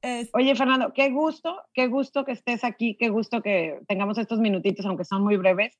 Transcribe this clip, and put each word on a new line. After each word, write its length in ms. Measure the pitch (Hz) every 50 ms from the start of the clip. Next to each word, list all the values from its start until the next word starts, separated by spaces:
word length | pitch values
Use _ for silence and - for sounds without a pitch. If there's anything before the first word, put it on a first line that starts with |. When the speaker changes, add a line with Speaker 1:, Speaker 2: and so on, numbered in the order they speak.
| -
Speaker 1:
Es- 240 | 247 247 240 240 - -
Speaker 2:
Oye, 220 | 247 254 269 277
Fernando, 380 | 220 269 254 262 262 240 - -
qué 160 | - 269 277
gusto, 520 | 254 277 311 311 311 - _ 330 349 392 - _ _
qué 140 | - 254
gusto 380 | 247 226 269 277 - _ 277 269
que 60 | - 214
estés 300 | 196 _ - 240 220 -
aquí, 320 | 208 196 _ 226 233 208 _
qué 100 | 233 233
gusto 320 | 202 220 214 - - 226
que 380 | - - 202 180 165 160 147 - -
tengamos 300 | _ 202 190 202 202 214 220
estos 200 | 220 - 233 214
minutitos, 460 | 226 214 196 185 165 196 185 - 185
aunque 180 | 202 185 156 180
son 180 | - 196 196 202
muy 120 | 208 208
breves. 420 | 190 180 190 185 185 208 233 _